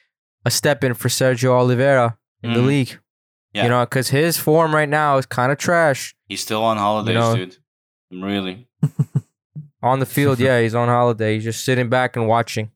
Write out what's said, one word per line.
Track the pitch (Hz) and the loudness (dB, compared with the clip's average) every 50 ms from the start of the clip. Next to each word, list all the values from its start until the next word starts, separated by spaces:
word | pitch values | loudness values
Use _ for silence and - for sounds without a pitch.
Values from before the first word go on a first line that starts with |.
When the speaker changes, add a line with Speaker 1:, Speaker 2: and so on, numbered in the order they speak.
| _ _ _ _ _ _ _ _ - | _ _ _ _ _ _ _ _ -4
Speaker 1:
a | 123 | -4
step | - - - 151 143 - 139 | -2 0 0 0 0 0 0
in | 131 120 | -2 -2
for | - - 127 | -2 -4 -4
Sergio | - - 131 131 127 117 123 131 123 | -2 0 0 0 0 2 2 2 2
Oliveira | 123 123 123 127 117 131 139 139 131 120 117 113 _ _ _ _ _ - | 4 4 2 2 2 2 4 4 4 2 0 -2 _ _ _ _ _ -6
in | 120 117 | -2 0
the | 117 | 2
Speaker 2:
Mm-hmm. | 123 135 | 2 2
Speaker 1:
league. | 143 143 131 - - - _ _ _ _ _ _ _ _ _ _ - | 2 0 0 -2 -6 -18 _ _ _ _ _ _ _ _ _ _ -4
Speaker 2:
Yeah. | 104 101 | -2 0
Speaker 1:
You | 117 | 2
know, | 123 123 120 | 2 2 0
'cause | - - 131 123 - | 0 -2 -4 -2 0
his | 131 139 156 170 160 - | 0 0 0 0 0 -2
form | - 160 151 165 165 156 151 | 0 2 2 2 2 2 2
right | 151 151 143 | 0 0 0
now | 143 156 151 147 139 135 | 0 0 2 2 2 0
is | 131 | 0
kinda | - - - 123 127 147 | -2 -2 -2 0 0 0
trash. | - - - 175 170 165 151 131 - - - - _ _ | -2 0 0 2 2 4 2 2 0 -4 -14 -16 _ _
Speaker 2:
He's | - 98 95 | -12 -10 -10
still | - - 113 110 113 | -6 -4 -2 0 0
on | 113 113 107 | 0 0 0
holidays, | 101 104 107 107 104 110 110 | 0 0 0 0 0 0 0
Speaker 1:
You | 113 | 2
know? | 117 117 113 | 2 2 0
Speaker 2:
dude. | 101 92 90 - _ _ _ _ _ _ _ _ _ _ - | 0 -2 -6 -12 _ _ _ _ _ _ _ _ _ _ -16
Really. | 90 92 95 98 101 101 95 92 92 104 123 _ _ - - | -12 -8 -6 -4 -4 -2 -4 -6 -8 -12 -16 _ _ -4 -4
Speaker 1:
<laughs> | 143 - - 147 - - 143 - _ _ _ _ _ - 151 151 - _ - - | -4 -2 -2 -4 -2 -4 -6 -6 _ _ _ _ _ -20 -20 -20 -20 _ -4 -2
On | 120 131 135 | 0 0 0
the | 131 | -2
field, | - - 147 143 143 135 117 | -4 -2 0 0 0 2 2
Speaker 2:
<laughs> | 123 | 2
Speaker 1:
yeah, | 135 127 120 | 2 2 2
he's | 117 113 107 | 2 0 0
on | 120 120 120 | 0 0 0
holiday. | 120 120 123 120 117 110 110 107 107 | 2 2 2 0 0 0 -2 -2 -2
He's | 110 107 | -2 -4
just | 113 110 - - | -6 -8 -6 -4
sitting | - 131 123 127 117 | -2 -2 0 0 0
back | 123 127 127 123 - | 0 0 0 -2 -2
and | 123 117 110 | -2 0 0
watching. | 113 117 117 - - 117 107 110 _ | 2 0 0 -2 -4 -8 -8 -8 _